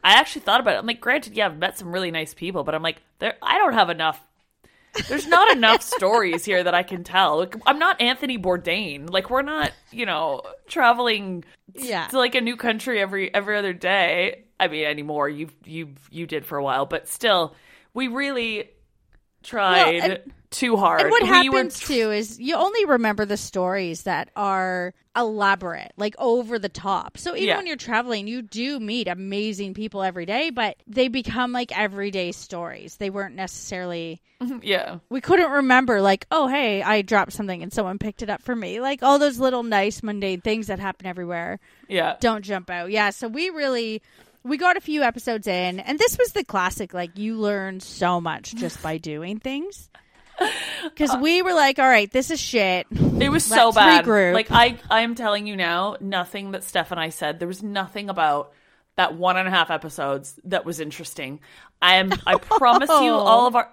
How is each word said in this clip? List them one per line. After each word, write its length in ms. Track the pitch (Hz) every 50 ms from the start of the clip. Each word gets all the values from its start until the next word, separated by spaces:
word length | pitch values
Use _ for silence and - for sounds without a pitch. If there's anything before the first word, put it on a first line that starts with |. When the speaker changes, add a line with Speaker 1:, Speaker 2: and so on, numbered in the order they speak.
| -
Speaker 1:
I 100 | 190 202
actually 260 | 233 311 - - 302
thought 180 | - - 202 240
about 140 | 254 226 165
it. 60 | 101
I'm 80 | - 226
like, 120 | 233 233
"Granted, 320 | - 233 254 302 - 226 208
yeah, 100 | 214 214
I've 120 | 190 160 151
met 200 | 170 196 190 -
some 160 | 202 175 170
really 180 | 185 190 175
nice 220 | 165 160 156 156 -
people, 300 | - - 170 190 180 143
but," 100 | 151 156
I'm 60 | 160 160
like, 180 | 165 160 - _ _ _ _
There, 160 | - 220 - _ -
I 140 | - - 359
don't 140 | 415 349 240
have 160 | 226 196 170
enough. 280 | 170 160 160 160 156 - _ _ _ _ _ _ _ _ _ _ _ _ _ _ _ - - -
There's 200 | 247 294 - 294
not 220 | 339 349 392 440 392
enough 260 | 277 233 220 220 349 -
Speaker 2:
<laughs> 140 | - - 403
Speaker 1:
stories 480 | 196 185 214 208 - 185 160 170 165
here 160 | 208 196 180 180
that 120 | 175 175
I 80 | 175 180
can 200 | 180 190 185 175
tell. 360 | - - 185 196 165 151 156
Like, 160 | 180 185 202 220 -
I'm 140 | - 277 294
not 200 | 320 359 381 -
Anthony 380 | 247 240 262 247 - 269 254 233
Bourdain. 720 | 180 185 180 180 180 - 165 196 214 175 143 143 139 165
Like, 200 | 180 190 185 -
we're 100 | 240 262
not, 300 | 277 285 302 311 302 - - _ _ _
you 140 | - 226 240
know, 380 | 202 175 151 160 160 139 - - - - - _ _
traveling 800 | - 339 269 233 240 240 247 240 220 208 202 190 185 170 170 _ _ _ _ _ 190
Speaker 2:
Yeah. 320 | - 262 247 220 180 160 -
Speaker 1:
to, 80 | - 262
like, 160 | 247 254 247
a 60 | 262
new 140 | 240 226 247 233
country 420 | - 233 220 220 - 262 240 214
every, 320 | 196 196 190 196 190 - -
every 240 | 208 202 202 214 208
other 160 | 202 196 180
day. 680 | 175 - 180 190 202 185 170 156 175 180 196 - - _ _ _ _
I 80 | 190 180
mean, 180 | 156 156 151
anymore. 440 | 151 147 151 147 147 151 147 143 147
You've, 260 | 151 147 156 160 _ _ _
you've, 320 | - 160 165 165 147 139 135 _ _
you 160 | - 160 170 156
did 180 | - 151 143
for 140 | - 160 143
a 40 | 139
while, 220 | 139 127 131 139
but 220 | 139 - 160 - -
still, 480 | - - - 233 202 180 165 151 - _ _ _ - - _ _ _
we 120 | 240 262 262
really 640 | 233 262 277 277 277 254 233 226 220 208 208 - _ _ _ _ _ _ _ _ _ - _ _ _ _ _
tried 520 | - - 233 202 190 180 180 175 160 165 170
Speaker 2:
Well, 100 | - -
and 220 | 190 - - 285 - _ _ _
Speaker 1:
too 260 | - - - 247 226 202
hard. 240 | 196 170 165 -
Speaker 2:
And 80 | - -
what 140 | - - -
Speaker 1:
We 60 | 370
were 60 | 381
Speaker 2:
happens 440 | 359 359 269 269 262 262 - - -
Speaker 1:
tr- 80 | - - 302
Speaker 2:
too 180 | 247 226 214
is 280 | 214 208 226 214 226 -
you 160 | 233 262 320
only 300 | - 330 392 415 466 403
remember 400 | 320 285 247 233 220 208 202 214
the 120 | 202 208 208
stories 680 | - - - 196 185 180 185 196 190 175 165 156 -
that 260 | 202 180 147 165 _ _
are 580 | - 208 202 196 190 185 185 185 180 180 180 180 _ _ _ _
elaborate, 760 | 233 247 226 220 214 202 196 196 190 190 180 165 151 - - - -
like, 180 | 202 214 214 -
over 400 | - 254 233 247 240 220 240 226
the 100 | 196 202
top. 480 | _ - - 190 196 175 - - _ -
So 180 | - 349 349
even 120 | - 381 403
Speaker 1:
Yeah. 80 | - -
Speaker 2:
when 100 | 392 349
you're 80 | 311
traveling, 520 | 254 - - 233 220 247 247 233 208 196 208
you 140 | 233 254
do 380 | 233 202 - 214 240 269 294 277
meet 280 | 220 208 226 247 226 180
amazing 680 | 175 180 190 196 196 202 214 220 208 190 202 196 175
people 280 | 190 214 220 - 202 190
every 220 | 190 175 180 170
day, 240 | 170 202 247 302 330
but 280 | 262 240 233 208 - _ _ _
they 200 | 220 240 254 262
become, 440 | 226 269 233 - - 233 254 247
like, 260 | 247 247 247 240 - 185
everyday 540 | 214 208 190 196 196 202 196 196 180 175
stories. 640 | 165 - - - - 175 170 165 127 - - - - _
They 120 | 208 196
weren't 260 | 190 202 196 190 -
necessarily 840 | 185 190 180 - - - - 202 180 180 180 175 170 165 165 160 170 _ _ _ _
Speaker 1:
<laughs> 220 | 247 247 269 240
Yeah. 360 | 196 196 202 180 - - 175 175 _ _
Speaker 2:
We 120 | 226 269
couldn't 300 | - - 339 392 359 311
remember, 500 | 269 285 277 262 254 254 269 247 240 202
like, 240 | 196 202 196 196 - _
"Oh, 180 | - 320 294 262
hey, 340 | 262 285 277 226 208 196 196
I 180 | 170 214 214
dropped 300 | 202 185 226 208 190 -
something 320 | - - 208 196 185 175 165
and 80 | 175
someone 260 | - - 214 185 185 202
picked 240 | - 220 202 _
it 80 | 233 208
up 120 | 208 208
for 120 | _ - 247
me." 260 | 233 214 175 185 220
Like, 200 | 247 269 285 262
all 160 | - 262 277 285
those 220 | 294 294 262 233
little 240 | 254 262 254 247 233
nice 400 | 233 220 202 196 208 214 - -
mundane 380 | 214 208 202 196 196 190 180
things 260 | - 233 214 226 220 202
that 120 | 202 185
happen 260 | 196 196 185 _ 185 185
everywhere. 520 | 180 180 180 170 175 170 170 175 180 202 _ _ _ _ - _
Speaker 1:
Yeah. 300 | 202 180 165 160 - -
Speaker 2:
Don't 240 | - 233 226 214 196
jump 260 | 190 202 190 180 -
out. 220 | 180 175 175 180
Yeah, 200 | 208 214 208 202
so 180 | 196 - - 226
we 200 | 220 277 339 370
really, 500 | 349 320 294 277 262 240 233 220 220 214 _ _ _ _ - _ _ _ _
we 140 | 247 294 285
got 180 | 349 359 359
a 60 | 381
few 200 | - - 302 302
episodes 460 | 285 240 233 240 - - 233 220 202 214
in, 320 | 190 180 180 180 180 185
and 180 | - - 269 302
this 200 | 427 480 - -
was 160 | 494 466 -
the 100 | 415 302
classic, 500 | _ - 196 180 185 - - 208 175 -
like, 240 | 180 175 170 170 190
you 200 | 208 214 226 220
learn 420 | 214 208 208 202 190 190 190 185
so 400 | - - - - 185 175 180 175
much 340 | 170 170 156 - - - -
just 260 | 226 240 165 - - -
by 140 | 160 160 160
doing 420 | 160 156 151 151 160 180 208 220
things. 500 | _ 262 262 277 320 392 403 - - _ _ - _ _ _ _ _ _ _ - 370 - - - - - - - - 320 _
'Cause 160 | - 302 277 269
Speaker 1:
Uh, 40 | 262
Speaker 2:
we 200 | 262 311 339 359
were 120 | 370 370 359
like, 260 | 330 294 277 269 -
"All 80 | 269 262
right, 240 | 254 220 208 196
this 180 | _ 254 262 -
is 80 | 330 294
shit. 480 | - - - 233 208 190 180 180 - _
Speaker 1:
It 380 | - - - - - - - 277
was 140 | 285 330 -
so 200 | - 226 294 240
Speaker 2:
Let's 100 | 233 220 220
Speaker 1:
bad. 280 | 208 190 180 175 170
Speaker 2:
regroup." 280 | 202 220 208 196 175 175
Speaker 1:
Like, 180 | 190 220 -
I, 260 | 151 233 240 240 247 240 - -
I 120 | - 220
am 140 | 226 233 233
telling 320 | 226 247 214 208 208 208 208
you 80 | 208
now, 400 | 190 180 170 170 175 185 202 208 -
nothing 500 | 196 196 196 185 180 180 - 208 196 196
that 120 | 196 190 -
Steph 280 | - - 185 170 -
and 80 | 185 170
I 100 | 165 160
said, 300 | 160 - - 151 151 165
there 80 | 175 175
was 160 | 185 190 202
nothing 460 | 214 202 196 190 185 - 214 202 202
about 420 | 190 185 160 151 147 147 143 - _ _ _ _ _ _ _ _ _
that 200 | - 185 - -
one 220 | 165 180 185 180 185
and 100 | 185 185
a 40 |
half 200 | 185 185 165 -
episodes 680 | 170 156 160 160 143 - 151 139 139 139 139 - - - _
that 200 | 185 180 180 -
was 140 | 160 170 147
interesting. 600 | 160 151 147 - 170 - - - 147 131 139 151 _ - - - - - _ _
I 140 | - 180 185
am, 160 | 185 190 190 - - - -
I 80 | - -
promise 520 | - - 427 453 269 240 240 - 269 294
you 60 | 320
Speaker 2:
<laughs> 160 | 302 269 247
Speaker 1:
all 360 | 233 214 208 202 220 233 247 247
of 80 | 233
our, 160 | 247 - -